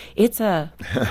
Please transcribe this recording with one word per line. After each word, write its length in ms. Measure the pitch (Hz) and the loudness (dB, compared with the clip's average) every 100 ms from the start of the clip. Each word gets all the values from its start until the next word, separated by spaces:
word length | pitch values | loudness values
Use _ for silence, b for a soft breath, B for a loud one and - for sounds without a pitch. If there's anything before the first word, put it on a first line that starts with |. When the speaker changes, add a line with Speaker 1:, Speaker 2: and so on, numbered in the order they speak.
| B | B
Speaker 1:
it's 240 | - 233 - | 2 2 2
a, 340 | 220 170 151 - | 0 0 -2 -8
Speaker 2:
<laughs> 100 | - 247 - | -6 -2 4